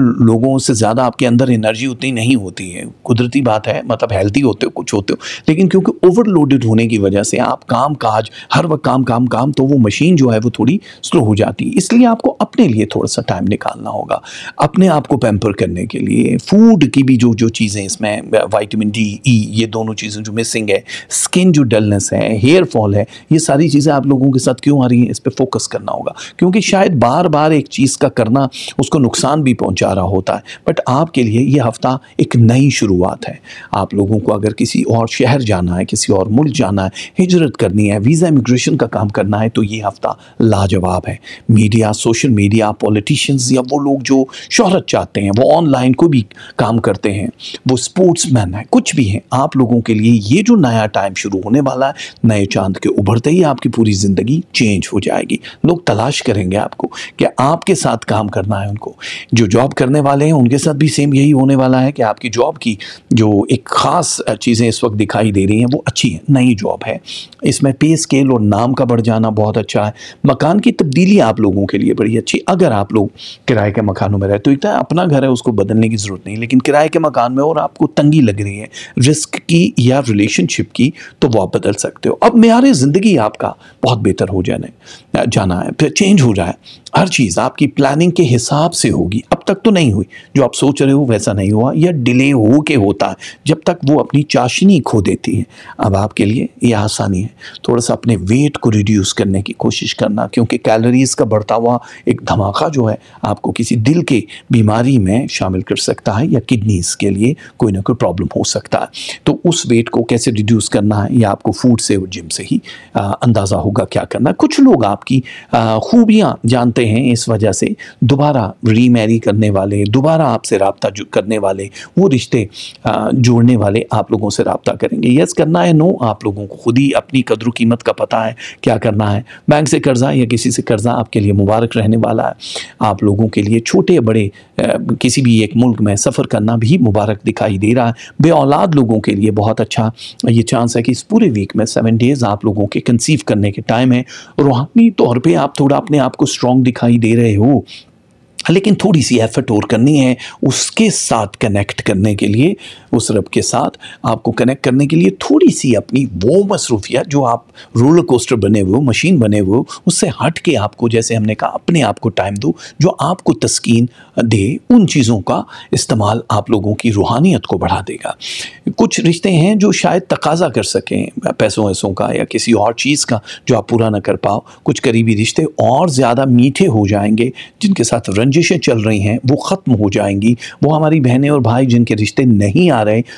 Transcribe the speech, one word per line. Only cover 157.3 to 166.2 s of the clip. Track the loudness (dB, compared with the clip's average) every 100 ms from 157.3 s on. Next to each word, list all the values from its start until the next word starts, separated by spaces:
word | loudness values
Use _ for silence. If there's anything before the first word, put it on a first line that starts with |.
| -2 -6 -20 -6 0
रोलर | 4 4
कोस्टर | 2 0 0 0
बने | 2 2
हुए | 2
हो, | 0
मशीन | 0 0 0 2
बने | 2 2
हुए | 0 0
हो, | -2 -6 -4
उससे | -2 -4 -4
हट | -4 -4
के | -2 -2
आपको, | -4 -4 -2
जैसे | -2 -2 -2
हमने | -2 -2
कहा, | -6
अपने | -6 -2 0
आप | 0 -2
को | -4
टाइम | -4 -4 -4
दो, | -4 -6 -10 -2
जो | 0
आपको | 0 -4 -2 -2
तस्कीन | -2 -2 -2 0 0 0 -4 -10 -4
दे। | 0 0 0 -4 2
उन | 4 4
चीज़ों | 2 2 0
का | -2 -4 -6 -16 -6
इस्तेमाल | -4 -2 0 0 -2